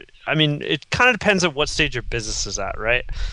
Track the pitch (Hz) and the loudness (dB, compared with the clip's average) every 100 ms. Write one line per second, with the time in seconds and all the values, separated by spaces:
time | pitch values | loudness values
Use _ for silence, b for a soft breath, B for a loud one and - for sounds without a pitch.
0 | - - - 151 151 147 - 156 - - | -14 -12 -2 2 2 0 -2 -4 -2 4
1 | 247 220 208 190 175 135 151 - 147 123 | 4 4 2 2 2 0 -2 0 0 -2
2 | - 120 107 107 101 98 95 - 110 123 | -4 -4 -4 -6 -6 -4 -6 -4 0 0
3 | - B B | -2 B B